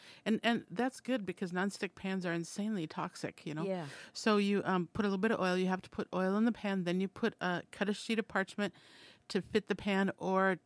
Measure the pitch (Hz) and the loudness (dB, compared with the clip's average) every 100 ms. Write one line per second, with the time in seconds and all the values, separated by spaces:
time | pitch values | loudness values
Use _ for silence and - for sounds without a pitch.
0 | - - - 220 226 233 - 175 254 - | -20 -8 -2 0 2 0 -2 -2 -2 -4
1 | - 254 185 175 185 180 196 - 196 - | -2 -2 -2 -4 -4 0 -2 -2 -8 -4
2 | 190 190 175 170 170 - 208 208 156 - | -4 -2 0 -2 -2 -4 -2 -2 -4 -4
3 | 160 - - - - 151 190 185 147 - | -6 -4 -8 -8 -8 -4 -2 -4 -6 -12
4 | - - 226 208 202 202 - 185 170 - | -16 -2 2 4 4 2 2 0 0 0
5 | 202 196 220 226 185 180 185 185 - - | 0 2 2 2 2 2 2 0 -4 -8
6 | - 180 185 202 233 214 208 190 175 180 | -4 0 2 4 2 2 -2 0 2 0
7 | 190 - 220 - 180 175 - - 196 202 | 0 0 -2 0 -2 -2 -4 -4 -2 -2
8 | - 214 - 196 190 - 208 - - - | 0 -2 0 -2 -2 -2 -2 -4 -20 -20
9 | - - - 196 - 214 - 196 214 196 | -20 -20 -4 -2 2 0 0 -2 2 2
10 | 196 - 185 190 190 180 | 2 0 0 4 4 2